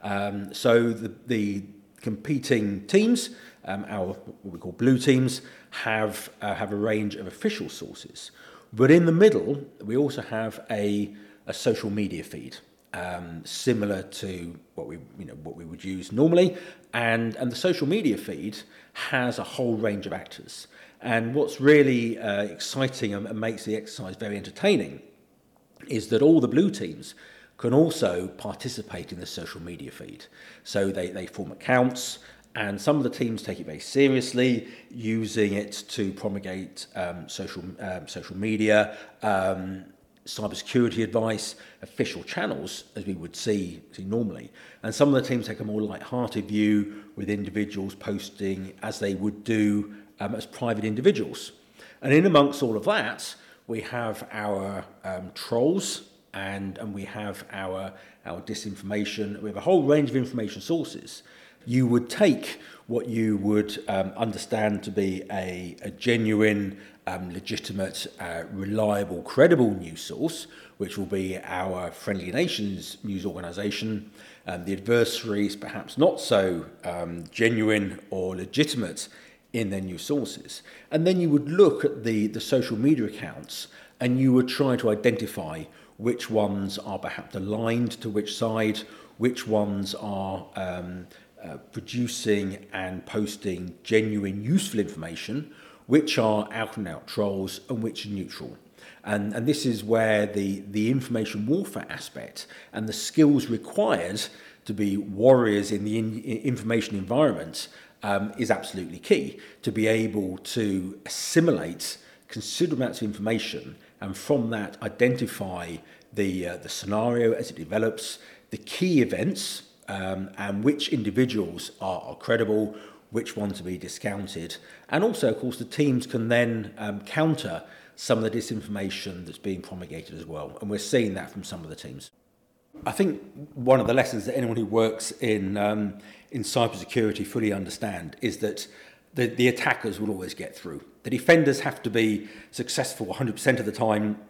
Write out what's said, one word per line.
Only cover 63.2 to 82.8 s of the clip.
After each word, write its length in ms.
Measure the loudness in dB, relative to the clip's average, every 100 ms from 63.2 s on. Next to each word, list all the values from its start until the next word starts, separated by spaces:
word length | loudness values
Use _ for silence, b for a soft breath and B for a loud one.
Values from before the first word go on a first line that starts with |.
| 2 2
would, 460 | 4 4 2 -4 -4
um, 260 | -2 -2 -2
understand 680 | -4 -4 -4 0 0 0
to 80 | -2
be 320 | -2 0 -2 -4
a, 440 | -6 -6 -8 -10 -10
a 80 | -12
genuine, 920 | -6 0 2 4 4 4 4 -2 -6 B B -8
um, 240 | -8 -8
legitimate, 720 | -10 -8 -8 -6 -4 -4 -6 -12 -10
uh, 240 | -8 -8 -8
reliable, 720 | -8 -4 2 2 2 0 -6
credible 480 | -4 6 8 8 6
news 300 | 2 -6 -12
source, 460 | -12 -4 -4 -4 -14 B B B
which 200 | -6 -6
will 80 | -4
be 340 | -2 -2 -6
our 460 | -6 -4 -2 -2 -6
Friendly 400 | -6 -4 -4 -2
Nations 640 | 0 0 0 -4 -4 -10 -12
news 220 | -6 -4 -4
organisation. 840 | -6 -8 -4 -4 -2 -4 -6 -8 B B B -8
Um, 200 | -8 -4
the 80 |
adversaries, 800 | -4 4 4 4 0 -2 0 0 -2
perhaps 420 | -10 -10 -10 4
not 220 | 4 4
so, 460 | 2 4 4 0 -6 -10
um, 400 | -8 -6 -6 -8 -12
genuine 680 | 0 2 4 4 4 0 -6 -8
or 240 | -4 -4 -4
legitimate 720 | -6 2 2 2 -4 -6 -12 B B B _
in 160 | -4 -2
their 120 | -2
news 220 | -4 -8
sources. 580 | -2 -2 -2 -8 -14 -16 B B B
And 160 | 2 4
then 120 | 4
you 100 | 6
would 200 | 4 2
look 360 | 8 8 8 0
at 180 | 0
the, 240 | 0 2 0
the 140 | -2
social 360 | 0 2 2
media 280 | 2